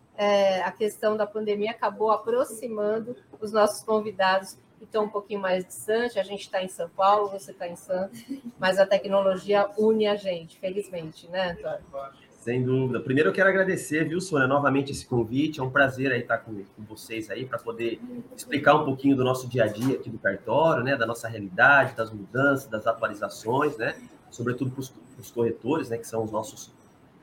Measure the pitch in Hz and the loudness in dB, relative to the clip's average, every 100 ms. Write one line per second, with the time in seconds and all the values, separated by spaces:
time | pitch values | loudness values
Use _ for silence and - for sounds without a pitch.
0 | _ - 208 202 196 185 185 - 214 - | _ -2 2 4 4 2 -2 -2 -4 0
1 | 214 214 208 214 214 208 214 - 214 202 | 0 0 -2 -2 -2 0 -2 -2 -4 0
2 | 220 208 - 247 - - 247 214 107 110 | 2 2 2 0 0 -4 -8 -2 -2 -2
3 | 233 247 - - 214 214 214 - - 214 | -4 -12 -18 -12 -2 2 2 2 0 0
4 | 214 196 208 196 196 - _ _ 214 220 | 0 0 2 2 -2 -12 _ _ -6 -2
5 | 214 208 - 202 185 185 180 - - 220 | -2 -4 -6 -4 0 -2 -2 -8 -2 0
6 | 240 196 196 202 - 190 185 - 170 - | 0 -2 -4 -6 -6 -4 -4 -6 -6 2
7 | 196 208 202 196 - - 175 175 - 185 | 4 4 2 -4 -12 -10 -10 -10 -6 -4
8 | 202 233 - 277 233 - 185 190 190 196 | -4 -8 -12 -12 -12 -2 2 4 4 4
9 | 202 196 190 185 196 202 202 214 214 220 | 2 2 2 0 2 2 2 2 4 4
10 | 208 202 196 170 165 - 190 202 202 180 | 2 0 -2 -6 -10 -10 -6 -6 -6 -8
11 | 160 - 170 185 180 190 214 - - 135 | -10 -14 -8 -4 -4 -4 -8 -8 -10 -12
12 | 135 - - - 117 127 127 131 127 113 | -12 -16 -20 -10 -4 -2 2 2 0 -2
13 | - 135 190 196 190 190 185 180 - 156 | 0 2 2 4 4 4 2 -2 -2 0
14 | 151 175 180 147 131 143 139 139 135 - | 0 -2 0 2 4 4 4 2 0 -6
15 | - 120 110 131 156 147 131 139 135 127 | -2 0 0 0 0 -2 -2 2 2 2
16 | 135 120 120 113 110 104 98 - 104 107 | -2 -2 -2 -4 -4 -12 -14 -16 -16 -16
17 | - 113 104 107 127 117 117 110 117 - | -10 -10 -8 -8 -8 -8 -8 -6 -6 -6
18 | 240 120 - - - 147 147 151 147 131 | -10 -14 -14 -16 -6 2 4 4 4 2
19 | 139 131 127 127 123 123 107 104 131 127 | 4 4 2 0 0 0 2 0 -2 -2
20 | 117 110 101 95 - 135 165 131 123 135 | -4 -4 -2 -2 0 2 4 2 0 0
21 | 113 117 113 110 101 92 131 139 117 - | -2 -4 -8 -8 -4 4 8 8 6 0
22 | 110 107 95 127 139 135 - 110 113 - | -6 -8 -4 2 4 2 -2 -4 -2 0
23 | 107 101 101 - 110 135 151 110 131 - | -4 -4 -8 -6 -2 0 0 -2 -6 -6
24 | - - - - 120 123 127 139 131 - | -14 -20 -18 -6 -4 -2 -4 -6 -10 -14
25 | - - - 117 117 113 117 160 120 117 | -20 -20 -8 -2 0 -2 -2 -2 -2 -8
26 | - 113 110 107 110 - - - _ _ | -6 -6 -4 -4 -6 -10 -20 -20 _ _
27 | _ _ | _ _